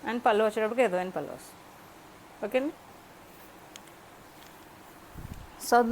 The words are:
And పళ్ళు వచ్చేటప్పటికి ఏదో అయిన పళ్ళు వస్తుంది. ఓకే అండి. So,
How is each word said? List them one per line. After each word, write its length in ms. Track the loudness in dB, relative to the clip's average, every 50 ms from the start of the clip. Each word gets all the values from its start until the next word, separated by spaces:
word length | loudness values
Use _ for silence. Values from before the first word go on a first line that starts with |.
| -4 -4
And 100 | -6 2 4
పళ్ళు 160 | 4 4 6 4
వచ్చేటప్పటికి 360 | 2 2 0 -2 0 2 2 2
ఏదో 100 | 2 2 0
అయిన 80 | -2 -2 -4
పళ్ళు 140 | -6 -8 -8 -12
వస్తుంది. 220 | -14 -16 -20 -20 -20 -20 -20 -20 -20 -20 -20 -20 -20 -20 -20 -20 -20 -20 -20 -12 -8 -8
ఓకే 120 | -2 -2 -2
అండి. 120 | -2 -2 -6 -10 -20 -20 -20 -20 -20 -20 -20 -20 -20 -20 -20 -20 -20 -20 -20 -20 -20 -20 -20 -20 -20 -20 -20 -20 -20 -20 -20 -20 -20 -20 -20 -20 -20 -20 -20 -20 -20 -20 -20 -20 -20 -20 -20 -20 -20 -20 -18 -16 -16 -14 -16 -16 -16 -20 -18 -14 -2
So, 80 | 4 4 4 4 4